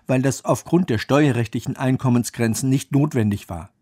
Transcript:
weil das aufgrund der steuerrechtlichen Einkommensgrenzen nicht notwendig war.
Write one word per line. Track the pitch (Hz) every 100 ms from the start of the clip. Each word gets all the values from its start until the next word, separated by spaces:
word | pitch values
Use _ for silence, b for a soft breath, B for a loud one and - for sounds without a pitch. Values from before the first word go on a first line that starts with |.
| -
weil | 131
das | 131 -
aufgrund | - 135 - 170 180
der | 110
steuerrechtlichen | - 135 151 117 113 120 131 -
Einkommensgrenzen | 131 131 131 123 117 - 117 110 131
nicht | 131 -
notwendig | 139 147 131 107 101 -
war. | 87 90 _